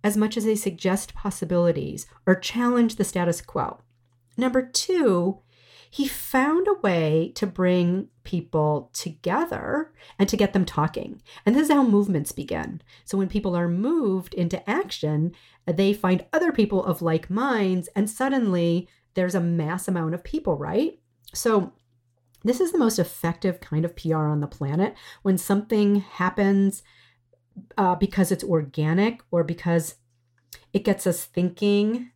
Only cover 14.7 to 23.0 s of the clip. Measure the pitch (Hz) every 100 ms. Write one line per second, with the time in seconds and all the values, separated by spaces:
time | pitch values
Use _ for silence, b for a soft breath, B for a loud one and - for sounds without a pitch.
14.7 | 311 392 - 151 151 165 B B B -
15.7 | 165 196 208 185 180 - 320 349 - 208
16.7 | 190 185 165 170 160 - 196 277 233 190
17.7 | 180 170 202 214 - 269 269 220 180 170
18.7 | 170 175 b b - 180 185 170 170 156
19.7 | 180 190 180 160 175 - 311 247 147 147
20.7 | 196 320 - _ _ - - 240 214 175
21.7 | _ _ _ _ _ _ _ 214 247 359
22.7 | 349 226 220